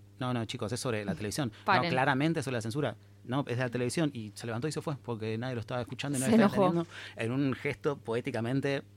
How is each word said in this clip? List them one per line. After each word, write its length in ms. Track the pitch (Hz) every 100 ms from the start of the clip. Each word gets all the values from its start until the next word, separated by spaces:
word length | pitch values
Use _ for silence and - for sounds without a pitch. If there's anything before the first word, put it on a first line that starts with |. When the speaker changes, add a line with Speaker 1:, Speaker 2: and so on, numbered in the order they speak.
| - -
Speaker 1:
"No, 160 | 127
no, 120 | 123 110
chicos, 260 | 123 104
es 80 | 123
sobre 240 | 131 107
la 100 | 101
televisión". 360 | 90 104 120 123
"No, 160 | - -
Speaker 2:
Paren. 240 | 185 -
Speaker 1:
claramente 500 | 127 139 131 156 160
es 60 | 135
sobre 100 | 123
la 60 |
censura". 340 | 110 127 139 120 - - -
"No, 160 | 135
es 160 | 131 120
de 60 |
la 60 | 127
televisión". 420 | 123 123 175 156
Y 180 | 123 107
se 120 | - 117
levantó 240 | 113 151
y 20 |
se 100 | 147
fue 140 | 160 143
porque 420 | - 113 110 113
nadie 180 | 127 120
lo 60 |
estaba 200 | - 127
escuchando 360 | 117 120 143 135
y 40 |
nadie 160 | 135 226
Speaker 2:
Se 40 |
Speaker 1:
estaba 140 | 202 -
Speaker 2:
enojó. 160 | 180 170
Speaker 1:
entendiendo, 560 | 165 - - - 113 131
en 120 | 139
un 60 |
gesto 440 | 123 143 110 151 143
poéticamente 880 | - 120 131 117 117 135 139 139 -